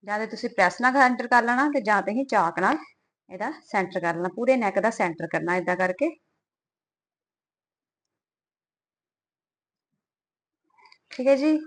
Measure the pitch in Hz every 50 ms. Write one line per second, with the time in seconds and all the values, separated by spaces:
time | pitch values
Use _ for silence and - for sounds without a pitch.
0 | - 202 208 214 220 214 226 214 - 240 - - 185 180 180 - 240 254 254 277
1 | 269 247 247 240 262 240 254 240 226 233 247 247 277 302 285 277 214 214 208 196
2 | 185 - 214 240 269 269 - 208 175 165 170 - 180 208 277 311 - - _ _
3 | _ _ _ _ _ _ 180 185 202 254 311 - _ - - 208 185 175 185 185
4 | 165 170 165 170 175 185 - - 233 240 262 254 226 196 185 202 190 220 220 -
5 | 202 175 165 165 165 160 - 160 160 170 175 185 175 180 180 180 185 185 180 -
6 | - 165 - _ _ _ _ _ _ _ _ _ _ _ _ _ _ _ _ _
7 | _ _ _ _ _ _ _ _ _ _ _ _ _ _ _ _ _ _ _ _
8 | _ _ _ _ _ _ _ _ _ _ _ _ _ _ _ _ _ _ _ _
9 | _ _ _ _ _ _ _ _ _ _ _ _ _ _ _ _ _ _ _ _
10 | _ _ _ _ _ _ _ _ _ _ _ _ _ _ _ _ - - - _
11 | _ _ - - 254 269 277 262 277 311 311 302 311